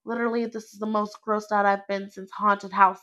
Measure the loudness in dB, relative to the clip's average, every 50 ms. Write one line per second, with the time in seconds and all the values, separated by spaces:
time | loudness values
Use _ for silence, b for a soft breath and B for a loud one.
0 | _ -6 -4 -2 0 0 0 0 -2 -2 -4 -8 -12 -14 -10 -8 -4 -2 0 0
1 | 0 -2 -4 -6 _ -2 0 0 0 0 2 4 4 4 2 2 0 -4 -4 -4
2 | -6 -8 -12 -14 -16 -14 -6 0 2 4 4 2 0 -2 0 2 2 2 0 -4